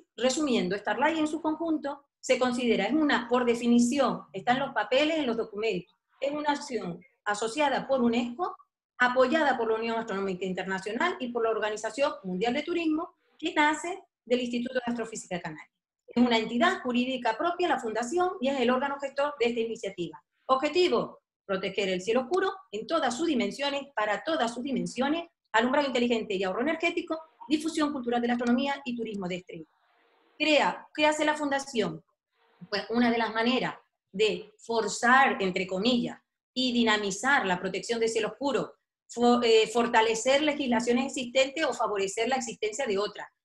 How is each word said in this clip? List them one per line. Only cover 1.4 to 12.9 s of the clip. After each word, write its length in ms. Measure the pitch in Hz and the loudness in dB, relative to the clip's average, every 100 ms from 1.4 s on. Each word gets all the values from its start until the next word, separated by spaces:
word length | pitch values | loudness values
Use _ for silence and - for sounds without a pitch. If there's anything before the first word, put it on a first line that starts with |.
conjunto 680 | 311 311 330 311 277 285 _ _ | -2 -2 -2 -2 -4 -10 _ _
se 200 | - 254 | 0 2
considera, 460 | 254 240 240 196 | 2 0 2 2
es 100 | 202 | 2
una, 340 | 311 294 226 - | 2 2 2 2
por 160 | 247 | 0
definición, 760 | 240 240 240 240 240 285 233 175 - | 2 2 4 4 4 2 2 0 -8
está 200 | 190 240 | -6 0
en 80 | 262 | 0
los 120 | - | 0
papeles, 460 | 240 - 254 311 320 | -2 2 2 2 0
en 80 | 254 | 0
los 100 | 220 | -2
documentos, 560 | - 202 226 180 - _ _ - | -4 -4 -4 -4 -6 _ _ -8
es 100 | 277 | -6
una 220 | 294 294 | -2 -2
acción 480 | 285 - 226 180 170 - _ | -2 -4 -6 -6 -10 -16 _
asociada 640 | 208 208 226 294 285 254 185 | -4 -2 -2 0 0 0 0
por 120 | 262 | 2
unesco, 560 | 240 240 240 - 403 - _ _ _ - | 2 2 -2 -4 -6 -8 _ _ _ 0
apoyada 640 | 247 254 254 220 262 240 | 2 4 4 4 2 2
por 100 | 226 | 0
la 60 | |
Unión 240 | 220 233 226 | 0 -2 -4
Astronómica 480 | 226 196 196 180 190 | -4 -4 -4 -4 -4
Internacional 680 | 185 185 190 208 240 349 370 | -4 -4 -6 -4 -2 -2 -2
y 140 | 247 | -6
por 100 | 233 | -2
la 80 | 226 | 0
Organización 600 | 208 214 214 220 277 285 294 | 0 -2 -4 -6 0 -2 -2
Mundial 320 | 185 180 233 | -6 -2 -2
de 80 | 277 | -2
Turismo, 540 | 311 339 320 | -2 -2 0